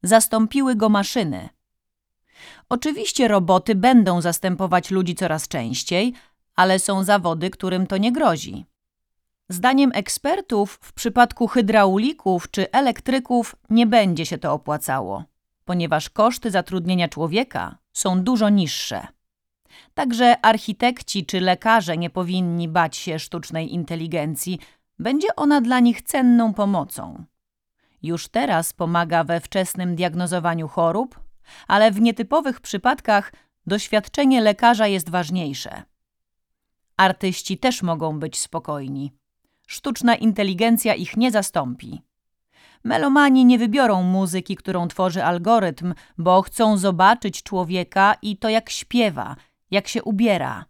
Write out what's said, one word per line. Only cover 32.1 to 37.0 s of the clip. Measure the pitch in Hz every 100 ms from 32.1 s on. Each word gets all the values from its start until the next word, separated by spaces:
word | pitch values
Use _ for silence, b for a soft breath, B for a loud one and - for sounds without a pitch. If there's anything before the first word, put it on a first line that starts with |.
| 233 214 294 294 247
przypadkach | - 202 247 285 - 202 202 b b _ -
doświadczenie | 202 - 214 202 - 277 262
lekarza | 214 208 233 233 214
jest | 196 156
ważniejsze. | 180 160 180 156 135 - - - _ _ _ _ _ _ _ _ _ _
Artyści | -